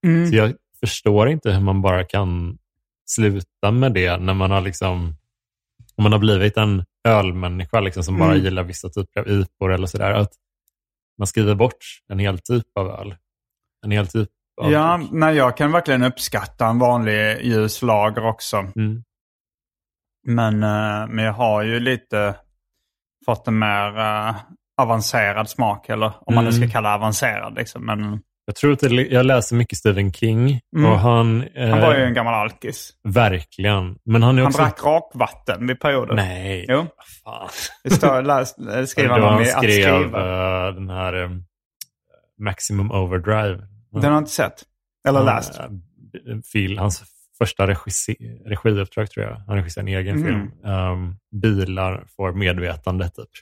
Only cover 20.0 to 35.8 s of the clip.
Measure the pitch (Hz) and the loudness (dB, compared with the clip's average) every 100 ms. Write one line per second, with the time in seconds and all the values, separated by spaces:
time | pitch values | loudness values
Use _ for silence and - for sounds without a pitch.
20 | _ _ - 117 113 107 107 107 107 104 | _ _ -4 0 0 0 0 0 -2 -4
21 | 110 113 110 104 120 107 110 117 120 123 | -6 -4 -2 0 0 2 0 -2 -2 -4
22 | _ 107 104 98 _ _ _ _ _ _ | _ -2 -2 -4 _ _ _ _ _ _
23 | _ _ - 110 - 110 107 101 101 107 | _ _ -4 -4 0 0 2 0 -2 -2
24 | 107 107 107 104 - - _ - 120 113 | -2 -2 -4 -6 -12 -20 _ -2 0 0
25 | 110 123 101 101 110 - 113 101 - 110 | 0 0 0 0 -6 -2 -4 -4 -6 -4
26 | 110 - - 117 117 117 120 113 104 104 | -4 -4 0 2 2 2 2 0 0 0
27 | 110 104 127 104 104 110 - - 113 107 | -2 -2 -4 -4 -8 -10 -10 -10 -6 -4
28 | 104 107 _ _ - - 147 139 139 123 | -4 -8 _ _ -12 0 2 2 2 2
29 | 139 127 131 131 - 120 117 - 107 98 | 2 4 4 2 2 0 0 0 0 2
30 | 101 - 113 110 123 135 _ 160 147 107 | 0 0 0 2 2 0 _ 2 4 4
31 | 117 117 117 113 - - 120 110 156 143 | 4 4 4 0 -2 -4 2 4 4 4
32 | 127 120 117 110 107 - - 123 - _ | 2 0 0 -2 -4 -6 -12 -12 -16 _
33 | 110 101 110 90 - - 98 101 92 - | 0 4 4 2 -6 -4 0 0 -2 -8
34 | - 113 117 131 135 139 156 - 151 160 | 2 4 6 6 4 4 2 2 0 0
35 | 160 127 120 - - 92 123 127 | 0 -4 -4 -4 -6 -4 -4 -2